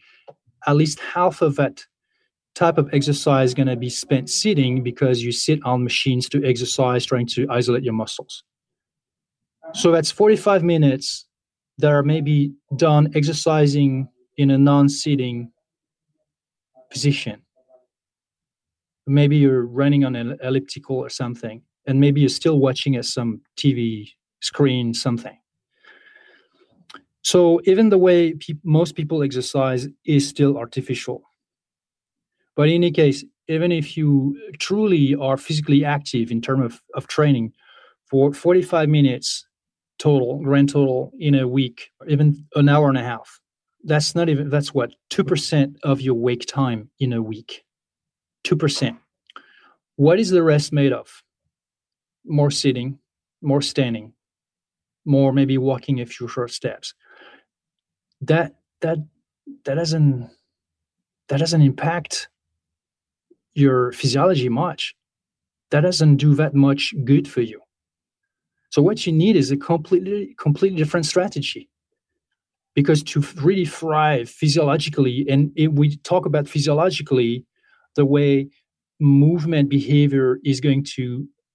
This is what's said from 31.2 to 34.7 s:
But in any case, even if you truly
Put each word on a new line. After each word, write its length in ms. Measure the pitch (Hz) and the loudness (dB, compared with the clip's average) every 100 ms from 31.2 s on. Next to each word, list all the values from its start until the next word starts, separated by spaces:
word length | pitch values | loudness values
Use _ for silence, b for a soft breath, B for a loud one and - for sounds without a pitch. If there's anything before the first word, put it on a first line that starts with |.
| - _ _ _ _ _ _ _ _ _ _ _ _ - | -14 _ _ _ _ _ _ _ _ _ _ _ _ 0
But 140 | 147 | 2
in 60 | 170 | 2
any 160 | 175 | 2
case, 340 | 170 147 139 - _ - | 2 2 2 -6 _ -6
even 240 | 160 175 | -2 0
if 260 | 165 147 160 | -2 -4 -2
you 420 | 151 139 139 139 - - | 2 2 0 -4 -12 -12
truly 560 | - | -4